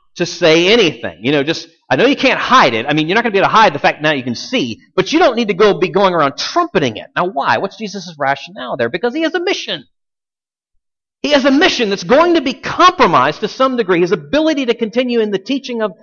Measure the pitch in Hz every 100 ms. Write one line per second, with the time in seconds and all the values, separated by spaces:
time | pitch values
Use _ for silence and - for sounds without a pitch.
0 | _ - 175 - 175 165 180 240 170 127
1 | 101 82 120 147 139 156 - _ _ 135
2 | 240 269 262 190 - 247 160 113 131 151
3 | 156 208 233 196 143 208 208 143 175 151
4 | 151 147 123 110 - 226 127 104 _ -
5 | 185 320 339 233 214 180 214 170 160 170
6 | 190 175 139 - - 339 349 190 135 104
7 | 80 151 175 254 147 117 190 - 214 196
8 | 170 151 135 139 - 208 254 156 117 175
9 | 240 285 320 359 359 - - 180 - _
10 | _ _ _ _ _ _ _ _ _ _
11 | _ _ 269 285 269 269 359 - 214 196
12 | 175 269 349 339 262 - - - 359 359
13 | 226 139 135 156 202 - 262 247 185 185
14 | 175 185 143 285 311 277 247 233 226 226
15 | 254 240 214 196 - 269 269 233 214 -